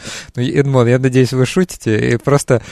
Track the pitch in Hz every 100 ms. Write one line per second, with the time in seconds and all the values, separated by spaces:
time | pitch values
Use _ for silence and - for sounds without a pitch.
0 | - - - - 123 151 139 131 117 127
1 | 131 127 127 127 123 185 185 - 117 107
2 | 123 117 - 143 - 117 -